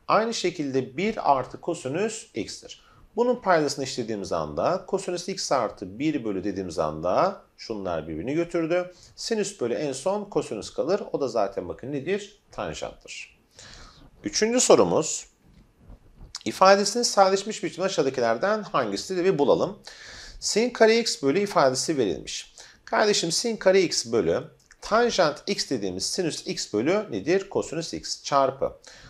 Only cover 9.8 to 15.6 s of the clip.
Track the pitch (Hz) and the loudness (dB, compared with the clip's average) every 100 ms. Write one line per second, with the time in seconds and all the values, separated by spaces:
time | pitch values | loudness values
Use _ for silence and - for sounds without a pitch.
9.8 | 147 131 185 208 202 151 - 110 85 - | -4 -4 -4 -4 -2 -4 -4 -8 -8 -6
10.8 | 131 202 - 156 131 110 98 - 90 82 | -2 -2 -2 -4 -2 0 0 -2 -8 -10
11.8 | 127 143 151 196 202 - _ - 90 78 | -8 -8 -4 -6 -6 -20 _ -8 -8 -8
12.8 | 57 - - - - _ _ - - - | -10 -12 -18 -16 -16 _ _ -20 -20 -20
13.8 | - - - - - - 220 247 - 151 | -20 -20 -20 -12 -6 0 2 2 8 8
14.8 | 90 104 160 - - _ _ - | 8 4 0 -6 -10 _ _ -20